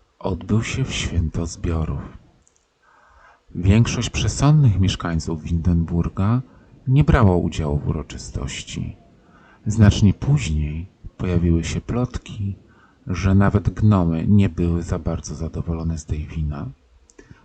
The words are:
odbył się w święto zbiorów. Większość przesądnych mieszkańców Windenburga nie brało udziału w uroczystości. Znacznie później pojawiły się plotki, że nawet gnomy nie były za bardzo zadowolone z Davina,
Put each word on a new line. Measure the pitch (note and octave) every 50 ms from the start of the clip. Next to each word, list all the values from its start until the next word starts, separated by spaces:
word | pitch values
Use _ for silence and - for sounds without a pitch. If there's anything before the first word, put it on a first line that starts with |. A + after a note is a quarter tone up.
| _ _ _ _
odbył | - F#2+ F#2+ E2+ F#2+ F#2 G#2 A2 -
się | - - C3 C3
w | - -
święto | - - - - E2+ E2 D#2 - - E2+
zbiorów. | E2 - - - E2+ E2 D#2+ D#2+ - C#2+ C#2 - - - - - _ _ _ _ _ _ _ _ _ _ _ _ _ _ _ _ _ _ _ _ - _ _ _ _ -
Większość | F2+ F2 F#2+ G2+ A2+ A#2 - - B2+ A2+ -
przesądnych | - - - G#2+ - - C3+ C#3+ D3+ D3+ C#3+ A#2+ F#2+ E2+
mieszkańców | F#2+ F#2 - - - F2 E2 D#2+ - - E2 D2+ -
Windenburga | - F2 E2+ D#2 F2+ F2 E2+ E2 D#2+ E2+ E2+ E2 D#2+ - - F#2+ G#2 A#2 B2+ C3+ - _ _ _ _ - - _ C3
nie | C3 C#3+ D3+
brało | - - C#3+ A2+ F#2+ F2+ F2
udziału | F2+ E2+ - - D#2+ D2 D2 D2
w | - -
uroczystości. | D#2 D#2 D2 - - - - - - - C#2 C#2 - - - - - - - D#2+ - - _ _ _ _ _ _ _ _ _ _ _ _ _
Znacznie | A2 G#2 A2 G#2 G2+ - - G#2 F#2+ F2
później | - - C3+ C#3+ D3 - D2+ D#2 D2+ D2+ D2 D2+ E2 F2 - _ _ - - - -
pojawiły | F#2 F#2 F2+ E2+ E2+ E2+ E2 E2 E2
się | - - E2
plotki, | - - G#2+ A#2+ B2+ - - - - - - G#2+ G2 G2 G2 - - _ _ _ _ _ _ _ _ -
że | F#2 E2+ - G2 G2
nawet | G2 G2 G2 - - - -
gnomy | F#2 - A2 G#2 G#2 F#2+ F2 E2 E2 D#2+ D#2+ -
nie | G#2 G2+ G2 F#2
były | D#2+ E2+ E2+ E2+ E2+ E2+ E2
za | E2 F2+ E2+
bardzo | D#2 E2 E2 D2+ - - D#2+
zadowolone | C2+ D#2+ D#2 - E2 - E2 E2 E2 E2 E2 E2 D#2
z | -
Davina, | - D2+ D2+ D2+ - - E2 D#2 D2 D2 C#2+ D#2 B2+ C3+ - _ _ _ _ _ _ _ - - _ - - _